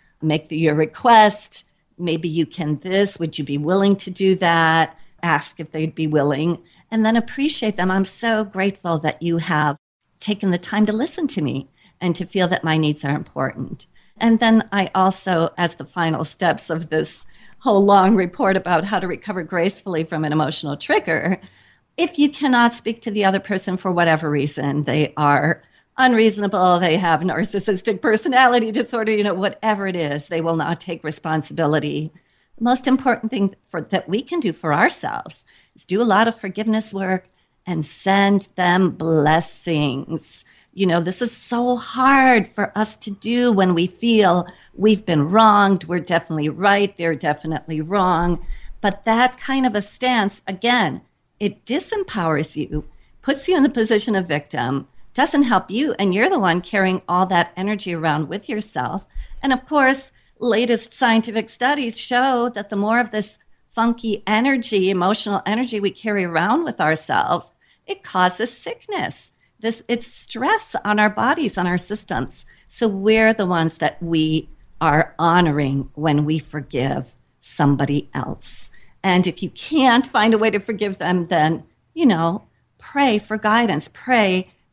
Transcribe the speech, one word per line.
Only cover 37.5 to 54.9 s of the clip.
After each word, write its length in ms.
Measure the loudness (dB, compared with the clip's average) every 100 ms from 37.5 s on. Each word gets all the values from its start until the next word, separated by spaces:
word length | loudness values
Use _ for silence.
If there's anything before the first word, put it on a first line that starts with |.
| _ -6
and 200 | -6 -6
send 640 | -4 0 2 4 2 -2 -2
them 360 | 2 4 2
blessings. 1500 | 0 0 2 4 2 0 -8 -4 -2 -2 -4 -8 -10 -10 -18 -20 _ _
You 140 | -2 0
know, 140 | 2
this 200 | 0 -4
is 100 | -6
so 460 | -6 -6 -2 0 -2
hard 680 | -4 0 4 6 6 4 2
for 280 | -4 -4 -2
us 200 | -4 -6
to 140 | -12
do 400 | -10 -4 0 2
when 220 | 4 4
we 140 | 2 0
feel 600 | -2 2 4 4 2 -2 -12 -18
we've 320 | 0 2 2 2
been 240 | 0 4
wronged, 540 | 6 6 6 4 2
we're 160 | -2 -6
definitely 500 | 0 -2 -2 -4 -4
right, 460 | 0 2 2 0 -2
they're 180 | -4 -2
definitely 640 | -2 -4 -4 -8 -6 -8
wrong. 640 | -2 0 2 2 0 -2 -4 -10 -10 -4
But 240 | -2 -2 0
that 320 | 2 2 0
kind 280 | -4 0 0
of 100 | -2
a 60 |
stance, 600 | -6 -4 -2 0 -2 -4 -12
again, 540 | -4 0 2 2 -2 _ _ _ -6
it 260 | -6 -4 -4
disempowers 880 | -4 -4 -6 -4 -2 0 0 -2 -8
you, 300 | -6 -6 -8 -20 _ _
puts 260 | -4 -2 2
you 80 | 2
in 80 |
the 60 | 4
position 460 | 2 2 2 2 -2
of 120 | 0
victim, 600 | -4 -4 -4 -2 -4 -6